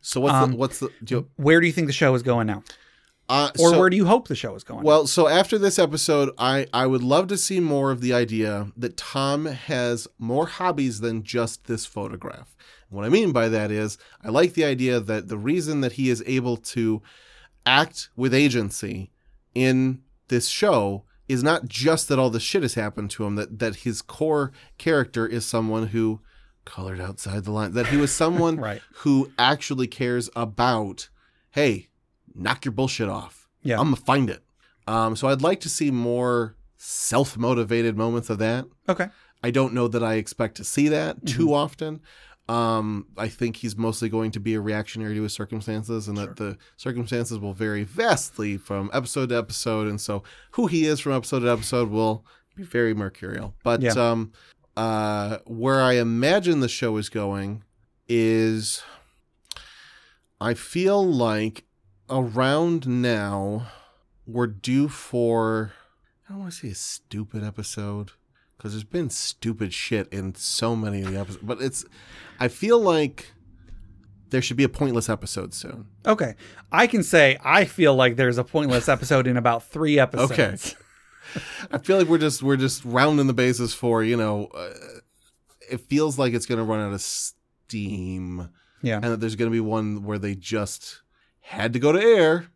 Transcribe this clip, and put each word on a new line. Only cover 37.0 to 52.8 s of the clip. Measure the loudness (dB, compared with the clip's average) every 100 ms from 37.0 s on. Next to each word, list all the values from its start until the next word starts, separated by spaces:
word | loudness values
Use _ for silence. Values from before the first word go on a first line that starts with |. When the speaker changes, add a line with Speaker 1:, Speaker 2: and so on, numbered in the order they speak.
| 0 2 2 0 0 0 0 0 0 0
Speaker 1:
moments | 0 -2 -4
of | -2
that. | 0 -2 -6 _ -4
Speaker 2:
Okay. | -2 -2 _ _ _
Speaker 1:
I | -2
don't | 0 0
know | 2 0
that | 0
I | 0
expect | -2 -4 -4 -6 -6
to |
see | -6 0 2
that | 2 -2 -6
too | -6 0 2
Speaker 2:
Mm-hmm. |
Speaker 1:
often. | 2 0 -6 -10 -10 _ -20 -20 _ -4
Um, | -2 0 0 -2 -6 -10 -8
I | -10
think | -4 -6 -4
he's | -8 -4
mostly | -4 -2 -4
going | -2 -4
to | -4
be | -4
a | -2
reactionary | -2 -4 -6 -8 -6
to | -4
his | -4
circumstances, | -6 -8 -8 -6 -8 -4 -6 -6
and | -6
Speaker 2:
Sure. | -8
Speaker 1:
that | -8
the | -10 -10 _ _
circumstances | -8 -6 -4 -4 -4 -6
will | -8
vary | -4 -4 -4
vastly | -6 -6 0 0 -2 -6 -6 -6
from | -6 -6 -4
episode | -4 -4 -6 -2
to | -2
episode, | -4 -6 -4 -2 -2
and | -6
so | -6 -8 -8 -20 -10
who | -2 0
he | 2 2
is | 0
from | 0
episode | -2 -2 0
to | 2
episode | 0 0 0 0
will | 2 0 0 _ _ _ -18
be |
very | -6 0